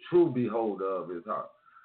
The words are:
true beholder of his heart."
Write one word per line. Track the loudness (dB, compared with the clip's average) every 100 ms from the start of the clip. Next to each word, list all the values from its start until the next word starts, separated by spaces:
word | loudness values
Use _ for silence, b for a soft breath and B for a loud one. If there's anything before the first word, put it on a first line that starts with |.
| 2
true | 4 4
beholder | 2 0 0 -2 -2 -2
of | -4 -6
his | -8
heart." | -6 -8 -8 _ b b